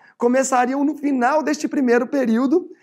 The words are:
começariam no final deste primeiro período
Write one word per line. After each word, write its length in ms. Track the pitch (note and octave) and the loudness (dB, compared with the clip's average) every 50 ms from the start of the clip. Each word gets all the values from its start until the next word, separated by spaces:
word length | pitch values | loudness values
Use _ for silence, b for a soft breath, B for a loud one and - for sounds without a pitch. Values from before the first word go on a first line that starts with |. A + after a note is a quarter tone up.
| b b b | b b b
começariam 680 | - A#3 A#3+ B3 C4+ C4 C4 C4 B3 B3 B3 C4+ C#4+ C#4 | -2 -2 0 2 0 0 2 2 0 0 0 0 -2 -2
no 140 | D4+ D4 | -2 -2
final 440 | - - D4 C4+ B3+ A#3 B3+ D4+ D#4 | -4 -4 -2 0 0 0 2 0 0
deste 260 | C4 D4 D4+ - - | 0 -2 -2 -4 -4
primeiro 400 | - D4 D4 C4 A#3+ A#3+ A#3 B3+ | -4 -2 0 2 2 2 2 2
período 640 | A#3 C#4+ C#4 B3+ A#3 A3 A#3 C4+ C#4 D#4 F4+ F4+ B B B | 0 -2 -2 0 0 0 0 2 2 0 0 -2 B B B